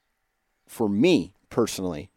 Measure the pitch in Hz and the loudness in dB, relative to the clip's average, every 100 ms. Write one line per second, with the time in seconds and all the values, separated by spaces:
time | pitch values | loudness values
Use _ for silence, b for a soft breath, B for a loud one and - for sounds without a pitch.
0 | _ _ _ _ _ _ _ - 107 101 | _ _ _ _ _ _ _ -4 0 2
1 | 170 139 80 _ _ - 107 - 92 76 | 4 2 0 _ _ 0 0 -2 -6 -8
2 | - | -12